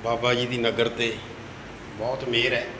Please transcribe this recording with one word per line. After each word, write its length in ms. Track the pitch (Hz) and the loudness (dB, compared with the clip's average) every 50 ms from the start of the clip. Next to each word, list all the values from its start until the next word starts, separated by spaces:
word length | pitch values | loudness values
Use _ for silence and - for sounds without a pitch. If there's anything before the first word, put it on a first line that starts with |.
| 110 | 2
ਬਾਬਾ 300 | 113 120 117 120 123 123 | 0 0 2 4 4 4
ਜੀ 120 | 120 123 | 4 2
ਦੀ 120 | 120 123 | 0 0
ਨਗਰ 320 | 120 117 117 110 117 117 117 | 2 2 2 4 4 2 2
'ਤੇ 260 | 113 117 117 117 110 107 - - - - - - - - - - - - - - - | 2 0 0 0 0 -4 -8 -12 -12 -12 -12 -14 -14 -14 -14 -14 -14 -14 -14 -14 -8
ਬਹੁਤ 260 | 101 110 120 131 131 131 123 | -4 -2 -2 -2 -2 -2 2
ਮਿਹਰ 240 | 117 117 120 127 127 | 4 4 4 4 2
ਹੈ। 140 | 117 123 - - | 2 0 -4 -10